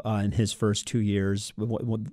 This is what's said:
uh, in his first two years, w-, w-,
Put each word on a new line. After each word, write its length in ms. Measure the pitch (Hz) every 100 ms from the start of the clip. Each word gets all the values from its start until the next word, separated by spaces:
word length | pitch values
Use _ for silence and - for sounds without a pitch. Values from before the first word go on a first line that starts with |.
uh, 180 | 113 104
in 80 | 101
his 200 | - 104
first 360 | - 107 104 -
two 120 | 120
years, 540 | 104 101 98 101 - -
w-, 180 | 113 113
w-, 280 | 123 113 110